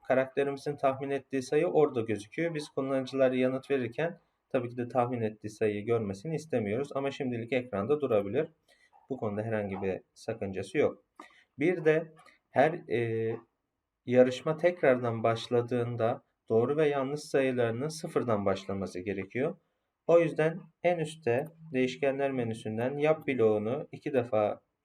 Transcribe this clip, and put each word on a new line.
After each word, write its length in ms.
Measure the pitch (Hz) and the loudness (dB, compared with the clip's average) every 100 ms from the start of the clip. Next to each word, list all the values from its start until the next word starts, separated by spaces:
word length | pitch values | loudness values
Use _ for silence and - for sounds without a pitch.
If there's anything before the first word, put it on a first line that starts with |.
| - | 0
karakterimizin 680 | 131 131 - 139 139 147 143 | 0 2 0 -2 -2 -6 -2
tahmin 340 | 139 131 139 | 0 0 -4
ettiği 320 | 139 - 135 | -6 -4 -6
sayı 240 | 127 151 160 | 0 0 2
orada 340 | 127 143 127 | 4 4 2
gözüküyor. 540 | 110 101 - - 170 | -2 -4 -4 -4 -4
Biz 140 | 156 147 | -4 -6
kullanıcılar 640 | - 135 135 127 135 131 | -6 -2 -2 -2 2 2
yanıt 380 | 127 127 131 - | 4 2 0 -2
verirken 500 | 139 117 117 165 - _ _ _ | -2 -2 -4 -4 -6 _ _ _
tabii 200 | 131 120 | -2 -2
ki 80 | 123 | -6
de 120 | 120 | -2
tahmin 320 | 131 123 123 | 0 0 0
ettiği 300 | 110 107 107 | -4 -4 -12
sayıyı 340 | - 110 104 | -2 0 0
görmesini 500 | 107 117 104 98 160 | 0 0 0 -6 -6
istemiyoruz. 540 | 156 - 123 104 110 139 | -6 -4 -2 0 -2 -4
Ama 160 | 135 139 | -4 -4
şimdilik 420 | 135 131 117 113 | -4 -4 -4 -2
ekranda 480 | 131 120 98 117 147 | -2 -2 -4 0 0
durabilir. 480 | 139 107 98 120 156 - _ _ _ _ _ | 2 2 2 -2 -4 -8 _ _ _ _ _
Bu 60 | 131 | -6
konuda 260 | 110 101 | -4 -4
herhangi 400 | 110 107 101 95 | -2 -2 -2 -4
bir 180 | 98 90 - | -4 -4 -8
sakıncası 640 | - - 110 98 95 95 151 | -14 -10 -6 -6 -6 -4 2
yok. 260 | 110 - _ _ - _ _ - | 2 0 _ _ -20 _ _ -2
Bir 260 | 156 180 | 0 2
de 280 | 156 156 165 - - _ _ | 2 2 0 -12 -20 _ _
her, 220 | 120 147 | 2 2
e, 640 | 170 - 117 117 113 113 117 - _ _ _ _ _ - | 2 -4 -2 0 -2 -2 -4 -10 _ _ _ _ _ 2
yarışma 500 | 123 127 - 156 156 | 6 6 4 -4 2
tekrardan 680 | 175 180 147 127 120 113 | 2 4 4 4 2 0
başladığında 1000 | 117 113 - 123 120 123 120 117 113 135 - _ _ | 2 0 0 0 2 -2 -2 0 -2 -2 -8 _ _
doğru 280 | 113 123 147 | 2 4 2
ve 120 | 151 | 2
yanlış 320 | 143 135 147 | 0 -2 -4
sayılarının 680 | - 143 131 123 117 117 147 | -2 2 2 2 0 0 -6
sıfırdan 580 | - 160 143 123 107 98 | -6 -4 -2 0 0 2
başlaması 540 | 95 - 98 95 90 | -2 -2 -6 -6 -6
gerekiyor. 560 | 95 95 92 120 151 - _ _ _ _ - | -6 -6 -6 -2 -2 -4 _ _ _ _ 4
O 140 | 170 | 4
yüzden 400 | 160 147 156 165 - _ | 4 0 -2 -2 -12 _
en 160 | 175 175 | 0 0
üstte 460 | 156 - - 120 156 - - | -2 -4 -2 -2 -2 -12 -6
değişkenler 580 | 127 127 127 139 135 139 | -2 -2 0 -2 0 -2
menüsünden 680 | 131 113 113 107 110 127 143 | -2 -4 -4 -6 -4 -2 0
yap 300 | 151 156 - | 2 2 0
bloğunu 600 | 131 110 107 104 139 170 | 2 4 4 0 -4 -8
iki 200 | - 156 | -10 -2
defa 480 | 135 120 107 104 - _ _ | -2 0 2 0 -2 _ _